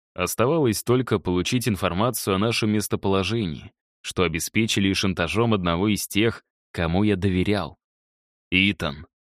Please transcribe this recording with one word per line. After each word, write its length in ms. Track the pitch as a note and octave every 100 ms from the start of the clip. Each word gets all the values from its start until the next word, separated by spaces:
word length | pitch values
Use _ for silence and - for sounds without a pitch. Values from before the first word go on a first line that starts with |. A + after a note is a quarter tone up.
| _
Оставалось 720 | - F2+ - A#2+ E3 B2+ G2+
только 360 | - B2+ B2 G2+
получить 500 | F#2 F2+ F2 B2 A#2
информацию 640 | F#2+ F2+ F2 B2 - G#2+ F#2+
о 40 |
нашем 320 | A2+ A2+ G#2+
местоположении — 1000 | G#2+ - G#2 G2+ F#2+ F#2 A#2 F#2 C#2 - _ _ _
что 220 | - -
обеспечили 680 | F2 D#2+ - G#2+ A2 G#2+ G2
шантажом 640 | F#2 G2 F2+ D#2 F#2+ A#2+
одного 340 | G#2 F2 E2+ G#2+
из 180 | G2 -
тех, 360 | G2 A2+ - _ _ _
кому 320 | - E2 F2
я 120 | G#2+ F#2+
доверял. 640 | G2 F#2 F2+ G2+ D2+ - _ _ _ _ _ _ -
«Итан!» 560 | F#2 G2 F#2 E2 C#2+ D#2 _ _